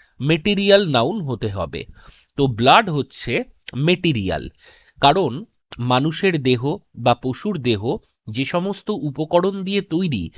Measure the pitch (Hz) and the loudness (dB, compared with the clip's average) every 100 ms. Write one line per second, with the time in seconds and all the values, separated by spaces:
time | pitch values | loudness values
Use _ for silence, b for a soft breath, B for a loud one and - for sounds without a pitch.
0 | b b 131 160 156 202 202 196 202 131 | b b 0 0 2 2 6 6 6 2
1 | 120 214 151 117 110 98 82 76 - b | 2 -2 -4 -4 -4 -4 -6 -6 -12 b
2 | b b b - 139 107 120 180 220 147 | b b b -2 -2 2 4 6 4 -2
3 | 127 - - 123 - _ - 117 151 180 | -4 -8 -6 -4 -6 _ -12 -2 0 2
4 | 180 123 95 78 - - b b b b | 0 -2 -2 -6 -8 -16 b b b b
5 | 139 165 170 123 220 _ _ - 123 127 | 2 4 0 -4 -10 _ _ -6 0 2
6 | 147 160 196 165 127 123 131 196 - - | 2 0 0 2 2 2 0 -6 -10 -2
7 | 120 120 131 127 208 185 123 110 107 208 | 0 0 -2 -6 -4 -4 -2 -2 -2 -6
8 | - _ - 110 135 175 190 196 - 208 | -8 _ -12 -6 -4 -2 -4 -6 -6 -4
9 | 147 135 156 170 185 196 185 196 196 160 | -4 -6 0 0 0 -2 -4 -4 -2 -2
10 | 190 123 82 | -2 -2 -6